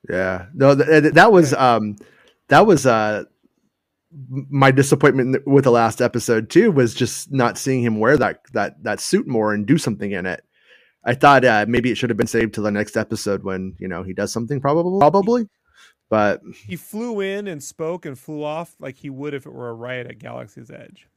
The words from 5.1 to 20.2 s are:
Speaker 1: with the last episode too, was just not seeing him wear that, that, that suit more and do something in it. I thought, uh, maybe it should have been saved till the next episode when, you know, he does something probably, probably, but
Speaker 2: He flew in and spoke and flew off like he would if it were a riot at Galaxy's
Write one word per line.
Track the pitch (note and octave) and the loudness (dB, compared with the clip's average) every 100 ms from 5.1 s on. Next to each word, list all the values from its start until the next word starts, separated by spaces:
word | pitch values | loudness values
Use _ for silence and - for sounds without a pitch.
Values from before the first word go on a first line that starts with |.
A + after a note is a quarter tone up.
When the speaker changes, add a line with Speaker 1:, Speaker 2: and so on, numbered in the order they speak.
| C3 B2+ C3 - | 2 -2 -4 2
Speaker 1:
with | C#3 | 2
the | C3+ | 4
last | A#2 A2+ - | 2 2 0
episode | B2 A#2+ - A2+ A2 | -2 -2 -2 -2 2
too, | E3 A3+ | 2 2
was | C#3+ A#2+ | 2 0
just | - B2 - - | -2 -6 -6 -8
not | C3+ A#2 F#2+ | 0 0 0
seeing | C3+ C3 | -4 -2
him | A#2+ G#2+ | -2 0
wear | A2 D3 | 2 2
that, | G#2+ D#2+ _ | 0 -4 _
that, | A2+ F#2+ _ | -6 -6 _
that | A2 G2 | -8 -8
suit | - G3 | -2 -4
more | - A#2 G#2+ | -2 -2 -2
and | G#2 | -2
do | G2+ C#3 | -2 -2
something | - G2+ G#2 | -2 -6 -8
in | G2 | -6
it. | F#2 E2 _ _ _ _ _ _ | -8 -10 _ _ _ _ _ _
I | - | -6
thought, | B2+ D3 C3+ | 4 6 6
uh, | B2 G#2+ | 4 2
maybe | G#2 B2 B2 | 0 -2 -2
it | |
should | G#2 A#2+ | -4 -4
have | G#2+ | -2
been | A#2+ | -2
saved | A#2 A2+ | -2 -2
till | A2 | -4
the | G#2 | -4
next | G#2 G#2 A2+ | -2 -4 -6
episode | G#2+ A2 G#2 G2 | -6 -6 -4 -4
when, | G2 F#2 F#2+ - | -6 -8 -10 -12
you | F#2+ | -12
know, | F2 | -10
he | F#2 | -10
does | F#2 G2+ | -8 -6
something | A#2 A#2 C#3 | -6 -6 -6
probably, | C#3 D#3 F3 F#3+ | -2 -2 -2 2
probably, | G#3 F#3+ G3 A#3+ G#3+ _ _ _ _ _ _ | 2 2 0 -2 -4 _ _ _ _ _ _
but | G#2+ G#2 F#2 - - G#2 | 0 0 -2 -10 -20 -16
Speaker 2:
He | |
flew | F3+ - G#3 A#3+ G#3+ | -16 -12 -12 -8 -6
in | G3 G3+ G3+ | -6 -8 -10
and | D3+ | -14
spoke | - - D#3+ F3 | -16 -10 -10 -10
and | D#3 B2 | -14 -16
flew | - D3+ | -14 -12
off | D3+ D#3 E3+ _ | -10 -10 -14 _
like | C#3+ B2+ | -18 -16
he | D3 | -18
would | C3+ D3 | -12 -10
if | C#3 C#3 | -12 -14
it | |
were | B2+ A#2+ | -14 -14
a | |
riot | A#2 A#2+ B2+ | -12 -12 -12
at | B2 | -12
Galaxy's | B2 | -16